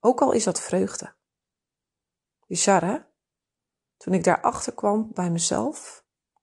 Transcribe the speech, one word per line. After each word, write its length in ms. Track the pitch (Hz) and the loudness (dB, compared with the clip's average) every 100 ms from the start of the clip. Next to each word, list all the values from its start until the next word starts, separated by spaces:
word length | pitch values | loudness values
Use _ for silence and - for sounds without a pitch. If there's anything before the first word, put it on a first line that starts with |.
ook 200 | 233 247 | 2 4
al 120 | 269 | 4
is 120 | 233 | 2
dat 160 | 202 170 | 0 -4
vreugde. 540 | - 180 196 - - _ _ _ _ _ _ _ _ _ _ _ _ _ - | -2 -2 -2 -6 -14 _ _ _ _ _ _ _ _ _ _ _ _ _ -10
Bizar, 380 | 175 - 190 | -2 2 2
hè? 140 | 180 294 - _ _ _ _ _ _ _ _ _ | 2 -6 -10 _ _ _ _ _ _ _ _ _
Toen 180 | - | -2
ik 100 | 185 | 2
daarachter 500 | 175 - - - - | 2 2 0 -2 -8
kwam 360 | - 202 214 220 | -2 0 0 -2
bij 180 | - 180 | -4 -2
mezelf, 760 | 170 170 202 254 - - - _ _ _ _ | -2 0 0 -2 -6 -16 -20 _ _ _ _